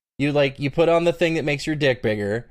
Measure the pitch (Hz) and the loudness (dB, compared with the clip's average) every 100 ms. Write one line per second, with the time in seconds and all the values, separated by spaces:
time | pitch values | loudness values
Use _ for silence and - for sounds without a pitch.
0 | _ - 147 147 139 135 143 170 165 170 | _ -4 0 2 0 -2 -4 2 2 4
1 | 170 165 170 160 147 143 - 147 139 120 | 2 0 0 0 -2 -4 -4 0 0 0
2 | 113 107 101 113 - | -2 -2 -2 -4 -8